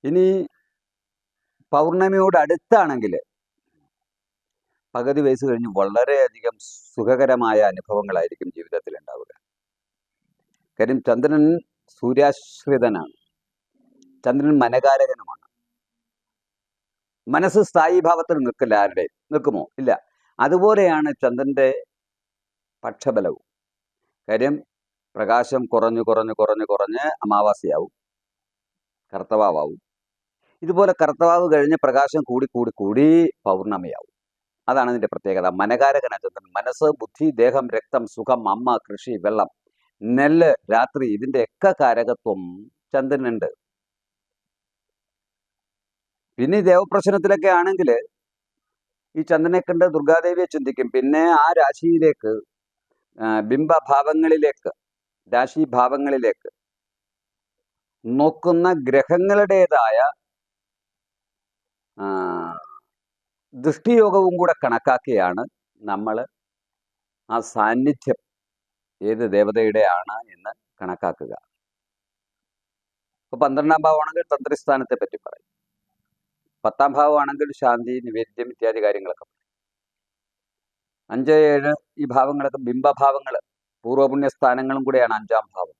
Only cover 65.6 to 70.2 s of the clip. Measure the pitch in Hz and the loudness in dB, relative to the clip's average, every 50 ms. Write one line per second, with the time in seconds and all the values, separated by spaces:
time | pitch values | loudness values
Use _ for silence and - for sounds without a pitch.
65.6 | _ _ _ _ 107 104 98 98 107 110 107 113 127 - _ _ _ _ _ _ | _ _ _ _ -10 -8 -8 -6 -6 -6 -6 -6 -8 -10 _ _ _ _ _ _
66.6 | _ _ _ _ _ _ _ _ _ _ _ _ _ - 110 117 110 - - 113 | _ _ _ _ _ _ _ _ _ _ _ _ _ -6 -6 -6 -6 -6 -4 -2
67.6 | 104 107 117 127 131 143 147 _ - 135 123 - _ _ _ _ _ _ _ _ | 0 0 0 0 0 -2 -2 _ -4 -4 -4 -4 _ _ _ _ _ _ _ _
68.6 | _ _ _ _ _ _ _ _ 92 104 113 110 120 107 95 101 104 101 104 113 | _ _ _ _ _ _ _ _ -6 -6 -4 -4 -4 0 2 0 0 2 0 0
69.6 | 110 107 104 110 104 92 87 87 90 - 107 113 | 0 0 2 2 2 2 0 -2 -4 -8 -12 -14